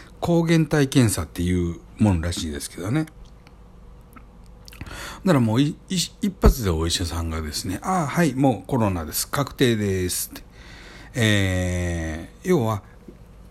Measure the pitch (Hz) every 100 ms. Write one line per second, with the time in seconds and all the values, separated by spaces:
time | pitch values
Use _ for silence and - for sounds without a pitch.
0 | - - - 170 165 165 160 151 139 143
1 | 113 - 80 - 87 90 85 85 - -
2 | 107 85 85 85 82 71 - - 90 147
3 | 160 - - - - - - - - -
4 | - - - - - - - - - -
5 | - - 185 147 113 113 147 - - 185
6 | - - 208 - 214 143 101 80 82 -
7 | 87 85 82 80 78 76 92 92 - 185
8 | 143 - 165 127 139 101 - 131 107 90
9 | 73 - - - 139 - 127 113 104 95
10 | 90 - - - - - - - - -
11 | - - 110 104 95 92 90 90 87 85
12 | 80 80 87 - 180 175 110 107 - -
13 | - - - - -